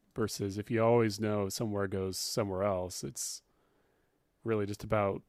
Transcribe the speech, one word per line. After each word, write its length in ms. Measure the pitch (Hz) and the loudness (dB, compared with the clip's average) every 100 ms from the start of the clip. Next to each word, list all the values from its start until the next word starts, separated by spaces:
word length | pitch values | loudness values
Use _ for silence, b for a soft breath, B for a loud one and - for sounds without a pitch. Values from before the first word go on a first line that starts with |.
| _ | _
versus 440 | - 107 - 101 98 | -4 -2 -2 -4 -4
if 120 | 104 | 0
you 120 | 113 | 4
always 380 | 113 120 113 101 | 6 6 4 2
know 280 | 107 104 98 | 0 0 0
somewhere 380 | - 113 101 98 | -2 -2 -2 -2
goes 320 | 98 95 92 | -2 -2 -4
somewhere 460 | - - 104 92 | -4 -2 0 2
else, 380 | 101 92 90 - | 2 0 -2 -6
it's 400 | - - - - _ _ _ _ _ _ _ _ _ _ | -10 -8 -8 -10 _ _ _ _ _ _ _ _ _ _
really 220 | 113 107 101 | -2 0 -2
just 180 | 104 | -4
about 380 | 110 107 98 - | -2 2 2 0